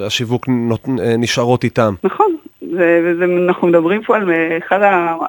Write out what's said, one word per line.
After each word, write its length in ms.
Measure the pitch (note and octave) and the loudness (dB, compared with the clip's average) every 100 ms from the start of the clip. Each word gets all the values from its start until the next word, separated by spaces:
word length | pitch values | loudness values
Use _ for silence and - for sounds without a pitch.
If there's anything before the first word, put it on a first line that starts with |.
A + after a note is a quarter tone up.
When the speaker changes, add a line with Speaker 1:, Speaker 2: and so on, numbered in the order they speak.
| G2+ | -6
Speaker 1:
השיווק 380 | - A2+ B2 - | -4 -4 -4 -2
נות-, 400 | B2 A#2 A2 C3 B2+ | -2 0 -4 -4 -2
אה, 140 | G#2+ A2+ | 0 0
נשארות 460 | A#2 - A#2+ B2 | 0 0 2 2
איתם. 300 | A#2+ - A2 F#2 | 0 0 0 0
Speaker 2:
נכון. 320 | F#3+ - G#4+ D#4+ - - - | -4 0 0 0 -10 -16 -8
זה, 280 | F3 E3+ E3+ | 0 2 4
וזה, 200 | E3+ E3+ | 2 0
אנחנו 440 | F3+ F3+ F3+ F3+ F3+ | 0 0 0 0 2
מדברים 340 | E3+ E3 G#3 | 4 2 -2
פה 140 | A3 G#3+ | 0 0
על, 140 | F#3+ | 0
אה, 280 | E3 E3 E3 - | 0 -2 -4 -2
אחד 160 | F#3 | 2
ה-, 340 | G3+ F#3 E3+ E3 | 2 2 0 -4